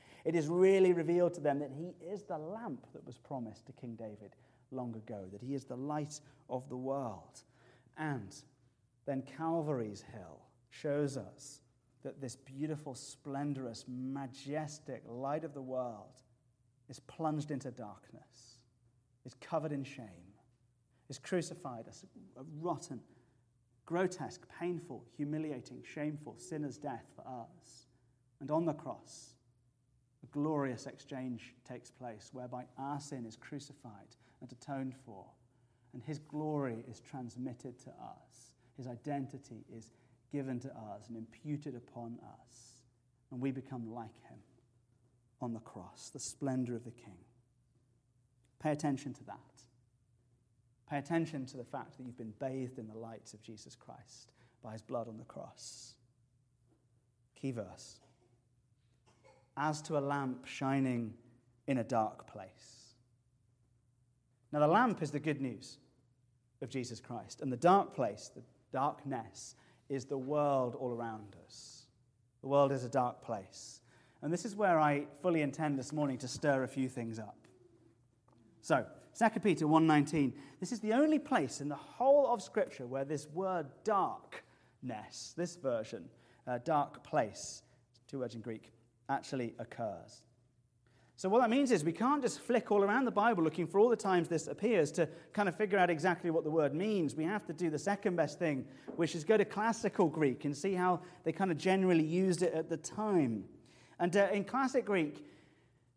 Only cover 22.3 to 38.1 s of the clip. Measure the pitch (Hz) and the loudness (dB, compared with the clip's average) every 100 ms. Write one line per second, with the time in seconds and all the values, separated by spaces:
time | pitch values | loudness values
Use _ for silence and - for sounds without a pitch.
22.3 | 127 139 147 175 160 - 123 - - _ | -16 -14 -6 -4 -4 -6 -12 -12 -20 _
23.3 | _ _ _ _ _ - 170 185 180 123 | _ _ _ _ _ -4 0 0 -2 -8
24.3 | - - - 175 170 - 120 - - 147 | -10 -18 -8 -4 -4 -8 -14 -14 -6 -4
25.3 | 151 156 127 123 123 - 156 151 151 123 | -2 -4 -6 -10 -16 -12 -4 -4 -4 -10
26.3 | - - 156 143 117 143 117 - - - | -14 -10 -6 -6 -6 -8 -8 -12 -16 -12
27.3 | 123 117 - - - _ _ _ _ _ | -12 -12 -18 -20 -20 _ _ _ _ _
28.3 | _ 139 156 170 147 131 110 - - - | _ 0 2 2 -2 -8 -12 -14 -20 -20
29.3 | - _ _ _ _ _ _ _ _ - | -20 _ _ _ _ _ _ _ _ -10
30.3 | 147 151 147 139 113 - - - 131 131 | -4 0 0 0 -4 -10 -16 -12 -8 -6
31.3 | 117 - - - 123 - - 123 107 - | -8 -12 -20 -16 -16 -16 -14 -14 -14 -14
32.3 | 127 123 127 123 - 139 147 147 131 113 | -14 -10 -10 -12 -10 -8 -6 -8 -10 -10
33.3 | 110 - 143 147 131 120 101 98 _ _ | -12 -14 -14 -14 -18 -20 -20 -20 _ _
34.3 | _ 120 120 - 135 131 127 - 98 - | _ -18 -16 -8 -6 -6 -8 -16 -18 -20
35.3 | _ _ _ _ _ _ 127 135 151 151 | _ _ _ _ _ _ -14 -10 -10 -8
36.3 | 151 156 147 135 113 127 110 - 135 120 | -6 -2 0 0 -2 -8 -16 -12 -10 -10
37.3 | 123 127 123 131 120 131 - - | -8 -8 -8 -12 -14 -18 -16 -16